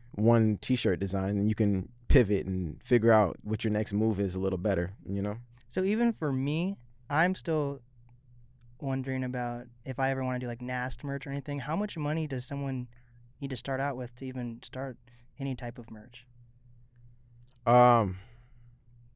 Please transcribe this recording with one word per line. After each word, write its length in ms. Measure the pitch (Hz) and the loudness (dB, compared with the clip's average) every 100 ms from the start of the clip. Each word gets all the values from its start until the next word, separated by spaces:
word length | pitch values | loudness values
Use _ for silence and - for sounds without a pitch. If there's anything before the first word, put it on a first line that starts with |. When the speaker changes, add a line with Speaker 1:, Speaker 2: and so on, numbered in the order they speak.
| - | -12
Speaker 1:
one 480 | - 110 117 110 104 | 0 4 6 4 2
t-shirt 380 | - 127 110 90 | 0 0 2 0
design, 320 | 95 98 95 101 | 0 -2 -2 0
and 100 | 107 | 0
you 60 | 107 | 2
can 340 | 104 98 92 - - | 2 2 -4 -10 6
pivot 380 | 127 101 98 - | 6 8 2 0
and 340 | 92 82 - | -2 -4 -6
figure 280 | - 123 113 | 0 4 6
out 260 | 110 92 - | 6 4 0
what 220 | 104 107 | -4 -2
your 80 | 113 | -2
next 200 | 107 107 | -2 -2
move 260 | 104 110 98 | 0 0 0
is 160 | 98 92 | -2 -2
a 40 | |
little 200 | 95 87 | -2 -2
better, 320 | 101 90 90 - - | 0 0 -2 -6 -6
you 160 | 98 | -4
know? 140 | 101 113 - - - | -4 -6 -12 -20 -8
Speaker 2:
So 140 | 190 | -2
even 300 | 190 220 233 | 0 2 0
for 180 | 220 151 | 0 -2
me, 460 | 131 139 156 185 202 - - - | -2 0 0 -2 -6 -14 -20 -4
I'm 240 | 147 180 | 0 2
still 480 | 185 - 156 143 139 - - - - - - - - - - | 0 -2 -2 -2 -6 -14 -20 -20 -20 -20 -20 -20 -20 -20 -10
wondering 440 | 139 131 131 131 | -4 -4 -4 -4
about 420 | 127 127 120 120 123 - 135 | -4 -4 -4 -6 -10 -14 -10
if 120 | 131 | -2
I 140 | 135 | 0
ever 120 | 131 | 0
wanna 140 | 131 123 | -2 -2
do, 80 | 123 | -4
like, 160 | 120 | -6
nast 420 | 123 127 127 - | -6 -4 -4 -6
merch 220 | 143 139 143 | -6 -6 -6
or 60 | |
anything. 260 | 139 143 143 | -8 -6 -6
How 140 | 127 175 | -4 -4
much 220 | 208 160 | -4 -4
money 300 | 147 160 156 | -4 -2 -4
does 180 | 127 - | -6 -6
someone 420 | 139 139 131 123 - - - - - | -6 -4 -6 -8 -14 -20 -20 -20 -10
need 100 | 139 | -8
to 40 | 127 | -6
start 240 | - 131 | -4 -2
out 160 | 143 127 | -2 -4
with 180 | 120 - | -8 -8
to 100 | 131 | -8
even 360 | 127 120 117 | -6 -6 -8
start 340 | - 131 135 117 - - - - | -12 -10 -10 -10 -20 -20 -20 -8
any 160 | 135 127 | -6 -4
type 220 | 120 120 | -8 -10
of 100 | 113 | -14
merch? 360 | 110 110 - - - - - - - - - - - - - - - 120 | -16 -18 -20 -20 -20 -20 -20 -20 -20 -20 -20 -20 -20 -20 -20 -20 -4 4
Speaker 1:
Um, 520 | 123 123 120 98 92 - - - - - - - - - | 8 8 6 4 -4 -12 -20 -20 -20 -20 -20 -20 -20 -20